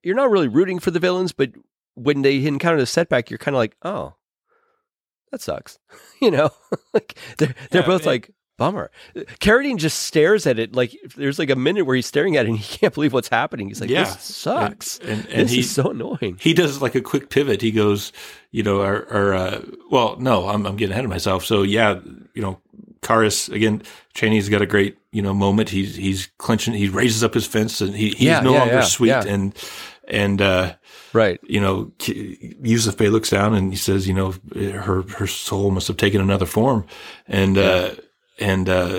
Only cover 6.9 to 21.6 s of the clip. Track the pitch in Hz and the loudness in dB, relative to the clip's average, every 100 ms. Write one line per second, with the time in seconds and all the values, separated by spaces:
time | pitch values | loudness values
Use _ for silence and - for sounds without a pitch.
6.9 | 220 - - - - 143 127 131 185 175 | -4 -4 -14 -12 -4 -4 -4 -2 0 2
7.9 | 185 - 127 - _ _ - 131 202 - | 0 0 -2 -4 _ _ -4 -4 -4 -8
8.9 | - - - - - 202 233 285 226 156 | -14 -18 -14 -14 -2 4 4 2 0 -2
9.9 | - - 160 156 214 160 113 113 117 123 | -2 -2 4 4 4 2 0 0 0 -2
10.9 | 320 392 - 139 143 151 131 135 202 147 | -4 -18 -6 -4 -2 0 2 2 0 2
11.9 | 127 120 143 180 147 113 110 104 - 196 | 0 0 0 2 2 2 -2 -6 -2 -2
12.9 | - 147 127 - 117 143 - 98 104 117 | 2 0 0 0 -2 -2 -6 -10 -8 -2
13.9 | 147 131 87 - - - 262 - - - | 0 -2 -4 -14 -8 -4 -2 -2 -6 -12
14.9 | - - 107 - 120 120 123 123 - 135 | -12 -8 -8 -4 -2 0 0 0 -2 -2
15.9 | - - - 107 90 156 165 165 139 131 | -4 -8 -6 -6 -2 2 2 2 0 -2
16.9 | 131 - 139 - 135 143 98 113 110 104 | -2 -2 -4 -2 -2 0 0 0 2 2
17.9 | 101 - - - - _ 110 104 98 98 | 0 -4 -14 -20 -20 _ -4 0 0 0
18.9 | 104 - 104 101 95 92 101 - - - | -2 -2 0 2 2 -2 -6 -10 -18 -2
19.9 | 127 110 - 127 107 92 104 98 101 104 | 2 2 0 0 0 0 -2 -2 -2 -4
20.9 | 98 127 92 - 92 - 107 | -2 -4 -4 -2 -2 0 0